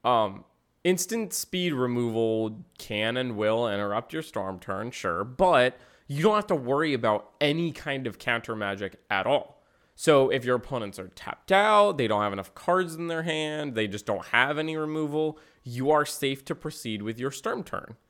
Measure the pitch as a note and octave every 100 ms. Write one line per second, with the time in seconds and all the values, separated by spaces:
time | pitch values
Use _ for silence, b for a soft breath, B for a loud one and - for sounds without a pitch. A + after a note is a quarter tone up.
0 | B2 A#2+ G#2 G2 - _ _ _ F3 F3+
1 | - A3+ G3 - - F#3 F3+ C3+ B2 A#2+
2 | A#2 A2+ A2+ A2 A2 A2 - - - G#2+
3 | A2 B2 B2+ G#2 G#2+ A2+ A#2+ G2+ G#2 G#2
4 | C#3 D#3+ D#3 - F#2+ F#2 - F#2+ A#2 -
5 | F#2 E2+ A2 B2+ F#3 D3 B2+ - b b
6 | b C#3+ G3 G#3 G#3 E3 B2 C#3 D#3+ C3
7 | A2+ G#2+ - _ D3 D#3 E3+ - D3+ C#3
8 | B2+ F#2+ - A#2 A#2 A2 G2+ G2 G2 -
9 | _ G2 G2 C#3+ - - b b b -
10 | - C#3+ C3+ C3 A#2+ B2 - B2 G#2 F#2+
11 | F#2 - - - - F#3+ G#3+ G#3 G#3 D3+
12 | A2+ G#2 G#2 G2 F#2 - - F3+ F3+ D#3+
13 | E3+ E3 E3 D#3 D3+ D3+ D3 A2 G#2+ G2+
14 | - G2+ - A#2 C3 D3 D#3 D#3 D3+ D#3
15 | D3+ D3+ D#3 D3+ b b B2+ A#2+ C3+ D3+
16 | D3 - C#3 C3+ - E3 D3+ - A#2 G#2+
17 | G#2 A2+ C3 - - - - - - A2